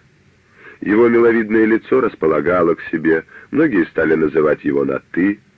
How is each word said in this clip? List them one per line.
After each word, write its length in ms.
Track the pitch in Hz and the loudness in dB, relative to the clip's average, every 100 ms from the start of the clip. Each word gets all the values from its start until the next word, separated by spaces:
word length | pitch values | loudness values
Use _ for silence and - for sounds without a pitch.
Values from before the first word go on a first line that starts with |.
| _ _ _ _ _ _ - - | _ _ _ _ _ _ -20 -10
Его 280 | - 104 120 | -2 2 4
миловидное 580 | 117 117 117 107 110 110 | 4 2 2 0 0 2
лицо 340 | 110 - 131 | 0 0 0
располагало 720 | 113 - 78 76 76 90 85 | -2 -2 -2 0 0 0 0
к 80 | 80 - | -2 -6
себе, 340 | 80 80 80 - - - | -4 -2 -2 -4 -18 -8
многие 340 | 123 160 101 82 | -2 0 0 -2
стали 280 | - 78 | -2 0
называть 500 | 80 78 78 76 71 | 0 0 0 0 -2
его 200 | 71 69 | -2 -2
на 160 | 69 65 - | -2 -6 -8
"ты". 280 | 85 98 104 _ | -2 -2 -2 _